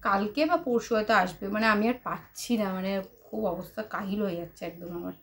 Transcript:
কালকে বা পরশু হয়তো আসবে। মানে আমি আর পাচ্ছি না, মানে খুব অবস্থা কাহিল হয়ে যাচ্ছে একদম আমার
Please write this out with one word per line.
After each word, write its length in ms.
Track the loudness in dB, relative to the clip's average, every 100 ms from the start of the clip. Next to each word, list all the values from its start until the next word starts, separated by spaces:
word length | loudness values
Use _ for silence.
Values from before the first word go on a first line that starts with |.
কালকে 400 | 2 2 2 0 2
বা 100 | 2
পরশু 360 | 2 0 2
হয়তো 200 | 0 4
আসবে। 300 | 4 4 -2 -4
মানে 180 | 2 4
আমি 180 | 4 4
আর 100 | 0
পাচ্ছি 480 | -4 -8 -10 -14 -2 0
না, 80 | 2
মানে 200 | 0 0 -2 -4 -14
খুব 180 | -10 -4
অবস্থা 360 | -2 -2 -8 -10
কাহিল 380 | -8 -6 -4 -2
হয়ে 140 | 0 -2
যাচ্ছে 260 | -8 -10
একদম 260 | -12 -10 -10 -8
আমার 180 | -8 -12